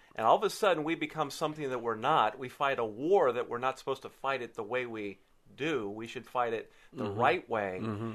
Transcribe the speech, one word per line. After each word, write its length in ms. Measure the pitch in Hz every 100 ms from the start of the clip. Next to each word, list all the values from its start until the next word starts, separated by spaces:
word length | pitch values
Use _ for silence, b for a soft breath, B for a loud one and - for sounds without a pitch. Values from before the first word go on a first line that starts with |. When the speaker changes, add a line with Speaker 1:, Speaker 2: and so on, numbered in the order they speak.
| b
Speaker 1:
and 120 | - 110
all 100 | 185
of 60 |
a 60 | 208
sudden 340 | - 208 160
we 100 | 151
become 360 | 165 151 156 143
something 380 | - 156 156 143
that 100 | 127
we're 120 | 117 110
not. 420 | 123 156 110 -
We 100 | 127
fight 280 | - 139 123
a 60 |
war 480 | 113 104 156 196 143
that 160 | 120 113
we're 100 | 117
not 200 | 131 131
supposed 240 | - 131
to 80 | 107
fight 320 | - 135 135
it 120 | 117
the 80 | -
way 220 | 104 123 123
we 320 | 110 101 95 _ _ _ 101
do. 320 | 151 139 101
We 160 | 107 117
should 200 | 127 110
fight 260 | 127 120
it 180 | 113 - b b
the 120 | -
Speaker 2:
Mm-hmm. 140 | 113 101
Speaker 1:
right 280 | 131 180 -
way, 300 | 113 98 92
Speaker 2:
Mm-hmm. 280 | 110 104 113